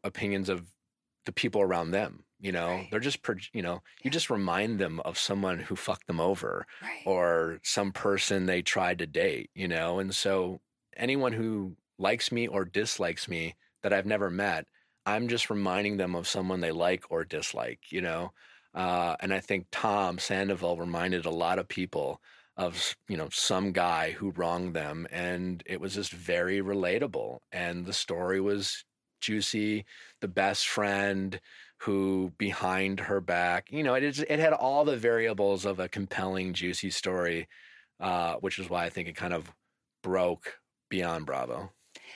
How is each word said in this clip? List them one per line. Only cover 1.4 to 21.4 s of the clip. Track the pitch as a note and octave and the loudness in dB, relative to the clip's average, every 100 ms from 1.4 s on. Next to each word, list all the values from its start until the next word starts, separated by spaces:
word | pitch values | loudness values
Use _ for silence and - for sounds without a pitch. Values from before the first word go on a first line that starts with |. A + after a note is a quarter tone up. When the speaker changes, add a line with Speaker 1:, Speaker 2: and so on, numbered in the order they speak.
| A#2+ G#2+ | 0 4
Speaker 1:
around | F#2+ F2 E2 | 4 4 2
them. | G2 D#2 G1+ _ _ | 0 -2 -6 _ _
You | G2 | -4
know, | F2 E2+ | -2 0
Speaker 2:
Right. | F2+ F#2 | -2 -2
Speaker 1:
they're | G#2+ | -2
just, | C3 - | -2 -2
proj-, | - F#2+ - | -2 -4 -6
you | A2+ | -4
know, | F2 F2+ - - | -4 -4 -10 -8
you | C3 | -2
Speaker 2:
Yeah. | |
Speaker 1:
just | D#3+ - | -2 0
remind | A2+ F#2 F2 A2 G#2 | 0 2 2 0 0
them | F2+ D#2+ | -2 -2
of | - - | -4 -2
someone | - G2 F#2+ F2 | 0 0 0 -2
who | - F#2+ | -4 -4
fucked | - - - | -4 -4 -2
them | E2 | 2
over | F2 F#2 C2 G1+ - - | 2 2 -2 -4 -8 -12
Speaker 2:
Right. | - - F#2 | -12 -4 0
Speaker 1:
or | F2+ F2 E2+ E2 E2 | 4 4 4 2 -2
some | - - G2+ | -2 0 0
person | - G#2 F#2+ - G2 F#2 | 0 2 2 2 2 4
they | F2+ | 2
tried | F2+ - F2+ F2 | 2 2 2 0
to | E2 | -2
date, | D2 F#2 C2 - | 2 2 0 -6
you | - F#2 | -6 -2
know? | E2 E2 F2+ | 0 0 0
And | F#2+ | 0
so | - G2 F#2+ F2+ F#2 _ _ _ - | 0 2 2 0 -4 _ _ _ -4
anyone | B2 C#3 B2+ | 0 2 2
who | A2+ A2+ G#2+ F#2 E2+ _ - | 0 0 -2 -4 -10 _ 0
likes | F#2+ A#2+ - | 2 2 0
me | A#2 A#2+ | 0 0
or | G2+ | 0
dislikes | F2 G2 G#2+ - F2 E2+ - | 0 0 0 0 -2 -2 -6
me | E2+ E2 - _ _ | -4 -4 -8 _ _
that | G2 | 0
I've | G2 G2 | 2 2
never | G2 G2 | 2 2
met, | F2+ G2+ D#2+ - _ _ _ - | 0 0 -2 -6 _ _ _ -2
I'm | G#2+ A#2+ | 0 0
just | A#2 - | 0 0
reminding | G#2 G2 F#2 G2+ G2+ | 0 0 2 0 0
them | F2+ F2 | 0 -2
of | F2 | -2
someone | F#2+ F#2 F#2 | -2 -2 0
they | E2+ | 0
like | D#2+ F2 F#2 - | 2 2 2 0
or | E2 | -4
dislike, | D#2+ D#2 - - A#1+ A#1 - | -2 -4 -4 -4 -6 -8 -8
you | F2+ | -4
know? | F2+ E2 F2+ - - - _ | -2 -2 -6 -10 -20 -20 _
Uh, | - F#2 F2+ F2 D#2 | -4 0 2 0 0
and | F#2+ | 0
I | F#2+ | -2
think | - G2 F2 | 0 -4 -4
Tom | - A2 G2+ F#2+ F2+ | -2 2 4 2 -2
Sandoval | - F#2+ G2 F#2 F2 E2+ | -2 0 0 0 0 0
reminded | E2+ E2+ F2+ F2+ E2 | -2 -2 0 0 0
a | |
lot | E2 | 0